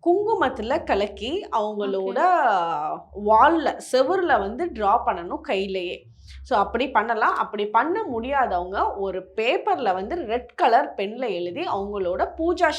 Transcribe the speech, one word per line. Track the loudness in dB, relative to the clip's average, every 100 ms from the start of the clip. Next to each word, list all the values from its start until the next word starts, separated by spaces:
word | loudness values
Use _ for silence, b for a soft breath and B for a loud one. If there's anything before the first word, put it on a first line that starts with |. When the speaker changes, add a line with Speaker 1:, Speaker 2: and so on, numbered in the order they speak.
| 2
Speaker 1:
குங்குமத்துல | 2 2 2 0 -2 -2 -4
கலக்கி | 0 0 0 -4 -6 -6 -4
அவங்களோட | -2 -2 -2 -4 -2 -2 2
Speaker 2:
ஓகே. | 4 4 4 2 0 -2 -4 -8 -10 -6 4
Speaker 1:
வால்ல, | 8 8 6 0 -4 -2
செவுருல | 2 2 2 2 2
வந்து | 2 -4 -6
டிரா | -2 2 2 2
பண்ணணும் | -4 -4 -10
கையிலேயே. | -4 -4 -2 -4 -6 -8 -14 b b b
So, | -2 0
அப்படி | 0 0 2
பண்ணலாம். | 2 0 0 0 0
அப்படி | -4 -2 0
பண்ண | 2 2 -2 -2
முடியாதவங்க | -6 -2 0 0 0 -2 -2 -2 -2
ஒரு | -4 -6 -8 -4
பேப்பர்ல | 0 0 0 0 0
வந்து | -2 -2 -6
ரெட் | -4 -4 -6 0
கலர் | 4 4 2 -4
பென்ல | -6 -4
எழுதி | -4 -4 -4 -6
அவங்களோட | -4 -4 -4 -4 -2 -2 -2 -2
பூஜா | -2 2 0